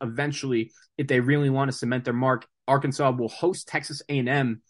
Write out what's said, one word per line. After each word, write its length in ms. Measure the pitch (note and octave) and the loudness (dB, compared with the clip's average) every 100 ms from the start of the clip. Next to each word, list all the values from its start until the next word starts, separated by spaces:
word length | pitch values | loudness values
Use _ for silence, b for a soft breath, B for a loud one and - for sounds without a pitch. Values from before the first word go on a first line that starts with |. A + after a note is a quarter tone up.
eventually 680 | A#2 A#2 D3 C#3+ C3+ A#2 A2 b b - | -6 -4 -4 -4 -2 -2 -2 b b -6
if 100 | C#3 | 0
they 120 | B2+ | 2
really 300 | B2 D3 C#3 | 4 4 2
wanna 220 | C3+ C#3 | 2 0
cement 320 | B2+ A#2+ B2+ | -2 -2 -2
their 100 | B2+ | -2
mark. 320 | A#2+ C3 B2+ - _ - | 0 2 0 -2 _ 2
Arkansas 440 | C#3 C#3 C#3 C#3 | 2 2 0 0
will 180 | B2+ A#2 | 0 -2
host 380 | - F3 F#3+ - | -2 -2 -2 -4
Texas 340 | D3+ C#3+ C#3+ - | -6 -6 -10 -4
A 100 | C#3+ | -2
and 100 | B2 | 2
M 320 | C#3+ C3 A2 _ | 2 2 -2 _